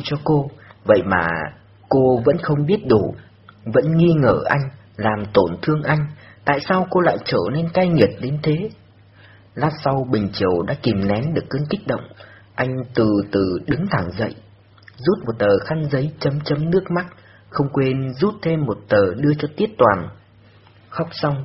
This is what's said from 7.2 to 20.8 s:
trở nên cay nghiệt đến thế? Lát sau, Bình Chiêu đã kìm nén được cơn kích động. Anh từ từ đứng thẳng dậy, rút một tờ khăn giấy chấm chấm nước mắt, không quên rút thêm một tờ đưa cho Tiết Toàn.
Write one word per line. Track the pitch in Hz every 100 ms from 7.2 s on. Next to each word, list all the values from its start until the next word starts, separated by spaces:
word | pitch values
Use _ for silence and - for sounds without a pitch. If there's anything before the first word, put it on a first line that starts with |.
| -
trở | 117 90
nên | 143 165
cay | 180 185
nghiệt | 160 101 -
đến | 123 147
thế? | 156 156 214 - _ _ _ _ - - _ -
Lát | 151 151
sau, | 139 135 123
Bình | 117 101
Chiêu | - 95 87 90
đã | 143
kìm | 123 98 98
nén | 104 147
được | 151 -
cơn | 135 147
kích | 202 -
động. | 120 - - - - _ -
Anh | 127 131 120 -
từ | 110 104 101
từ | 101 95 87 -
đứng | 127 196
thẳng | 120 90
dậy, | 92 110 - - _ _ _ - -
rút | 131 208 120
một | 113
tờ | 104 98 -
khăn | 160 151
giấy | 135 151 -
chấm | 143 143
chấm | 151 147 160
nước | 185 185 175
mắt, | 180 - - - _
không | - 139
quên | 135 131 135 131
rút | 127 196 214
thêm | 165 165 127
một | 101 -
tờ | 104 95
đưa | 98 147 147
cho | 147 -
Tiết | 220 -
Toàn. | 117 95 87 - _ _ _ _ _ _